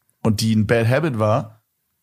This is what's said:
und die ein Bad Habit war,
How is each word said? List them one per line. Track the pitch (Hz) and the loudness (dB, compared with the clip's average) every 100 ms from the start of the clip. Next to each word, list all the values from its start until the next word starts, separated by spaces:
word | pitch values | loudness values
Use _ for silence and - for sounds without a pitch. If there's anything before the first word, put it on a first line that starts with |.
| _ _ | _ _
und | 117 107 | -2 0
die | 113 110 | 0 0
ein | 107 | 2
Bad | 117 113 | 2 2
Habit | 135 165 113 | 0 -2 -2
war, | 107 120 - - _ _ _ _ | 0 0 -4 -14 _ _ _ _